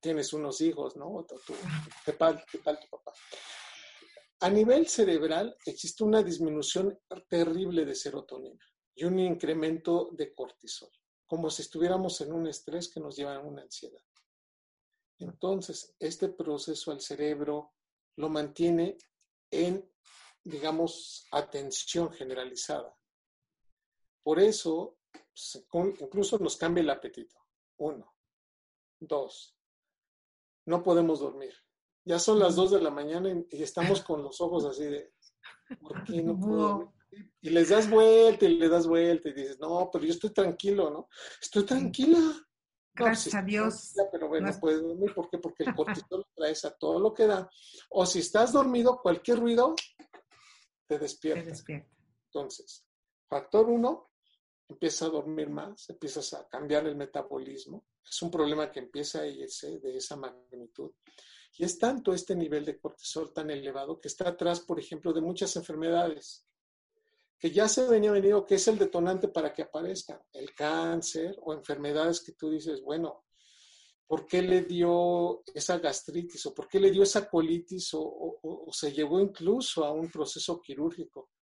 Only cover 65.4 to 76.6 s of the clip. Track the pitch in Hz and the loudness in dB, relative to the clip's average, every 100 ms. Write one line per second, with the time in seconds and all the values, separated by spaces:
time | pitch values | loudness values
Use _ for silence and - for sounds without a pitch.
65.4 | 175 175 175 156 165 170 175 151 - - | -4 -4 -8 -6 0 2 0 -2 -12 -20
66.4 | _ _ _ _ _ _ _ _ _ _ | _ _ _ _ _ _ _ _ _ _
67.4 | 165 156 214 233 254 226 208 202 196 208 | 0 2 4 4 6 6 6 6 6 4
68.4 | 202 196 214 214 190 175 170 190 - - | 4 2 4 4 2 2 0 0 0 0
69.4 | 156 - 156 156 170 190 - 147 _ - | -4 -4 -6 -6 -6 -6 -10 -18 _ -14
70.4 | 139 - 147 160 165 170 160 160 165 202 | -14 -6 -2 0 0 -2 -4 -4 -6 -6
71.4 | - 156 - 143 147 147 160 170 - - | -8 -10 -6 -6 -2 0 0 0 -6 -8
72.4 | 156 156 156 143 135 156 160 - _ _ | -4 -4 -4 -8 -6 -4 -4 -8 _ _
73.4 | _ _ _ _ _ _ _ 156 - 180 | _ _ _ _ _ _ _ -4 0 0
74.4 | 185 180 175 175 170 175 175 175 170 - | 4 2 2 2 4 4 4 2 0 -2
75.4 | - - - 175 170 - - 175 170 - | -8 -10 -2 0 0 -4 -6 -8 -8 -8
76.4 | 147 - | -10 -10